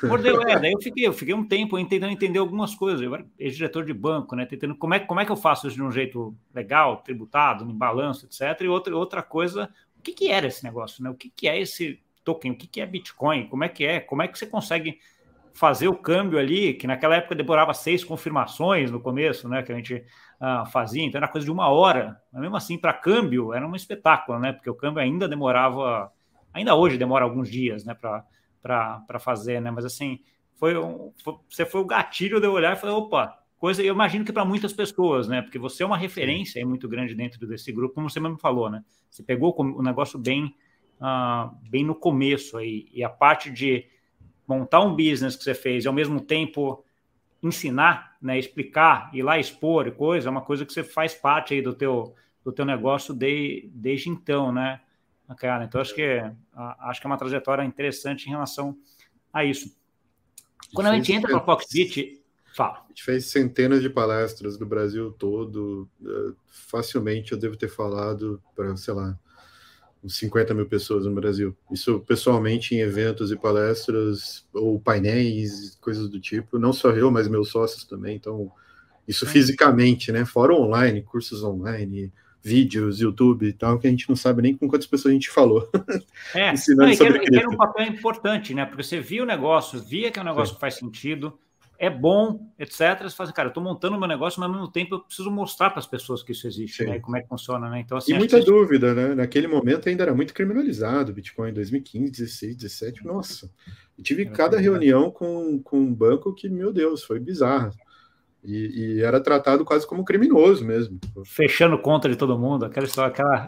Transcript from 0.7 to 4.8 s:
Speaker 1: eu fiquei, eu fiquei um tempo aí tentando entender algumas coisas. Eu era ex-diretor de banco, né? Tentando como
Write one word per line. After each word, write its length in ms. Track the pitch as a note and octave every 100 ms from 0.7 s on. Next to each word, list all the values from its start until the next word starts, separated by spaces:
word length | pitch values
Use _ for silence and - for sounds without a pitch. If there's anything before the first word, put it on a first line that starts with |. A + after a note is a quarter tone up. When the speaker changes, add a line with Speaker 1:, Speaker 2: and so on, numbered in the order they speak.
Speaker 1:
eu 100 | G3+
fiquei, 260 | A#3+ B3 A3+
eu 60 |
fiquei 200 | - C3
um 140 | A3 G#3+
tempo 280 | G3 G#3+ F#3
aí 100 | F3
tentando 260 | F#3+ G3
entender 280 | G3+ F#3+ F#3
algumas 340 | F3+ G#3 G#3+
coisas. 280 | - G3 D3
Eu 120 | B2
era 120 | D3 - -
ex-diretor 480 | C#3+ D3 D#3+ D#3+ D3+
de 80 |
banco, 420 | G#2+ D3+ D#3 - B2
né? 100 | B2
Tentando 300 | C#3 D3
como 180 | D3